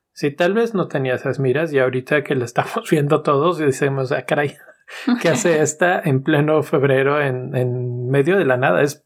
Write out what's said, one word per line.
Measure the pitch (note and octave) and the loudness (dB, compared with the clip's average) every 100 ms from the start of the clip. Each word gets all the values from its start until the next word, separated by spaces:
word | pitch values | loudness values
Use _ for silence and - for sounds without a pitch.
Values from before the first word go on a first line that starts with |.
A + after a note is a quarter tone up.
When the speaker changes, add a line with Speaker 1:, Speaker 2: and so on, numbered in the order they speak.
| _ | _
Speaker 1:
Sí, | - D3 | -6 -4
tal | D3 F3 | 0 0
vez | G#3 A#3 | 0 0
no | G3+ D#3 | -2 -2
tenía | D3 C3 | -2 -2
esas | B2+ C#3 B2+ | -2 -4 -2
miras, | C3+ C3 E3 | 0 0 0
y | C#3 | 0
ahorita | B2+ B2+ C3 D3 | 0 0 -2 -2
que | C#3 | 0
la | C3+ | -2
estamos | A#2 - - | -2 -4 -4
<laughs> | - A3 | -8 -2
viendo | D#3+ C#3+ D3+ | 0 2 0
todos | D#3 C#3 E3 D#3+ | 2 2 0 0
y | |
decimos, | D3 C3 C#3 C#3 C3 | -2 0 -2 -2 -4
"Ah, | C#3+ | -4
caray, | - D3+ C#3+ - - _ - - - A#3+ | -2 -2 -2 -6 -20 _ -20 -8 -4 0
¿qué | E3+ | 0
hace | C3+ F3 D#3 | 0 2 2
Speaker 2:
<laughs> | |
Speaker 1:
esta | D3+ - F3+ F#3 | 0 0 0 0
en | D#3+ C3 | 0 0
pleno | C3+ D3+ D3+ D#3 | 2 2 2 2
febrero | C#3+ D#3+ C3+ C3+ C3+ D3 | 2 0 2 2 2 0
en, | C#3+ B2+ B2+ C3 | 0 -4 -4 -2
en | B2 B2 B2 A#2+ B2 | -2 -2 -4 -6 0
medio | C#3 C#3 G3 | 2 2 2
de | |
la | C#3+ B2+ | 4 2
nada?". | C#3 F3 | 2 2
Es | C#3+ - | 0 -2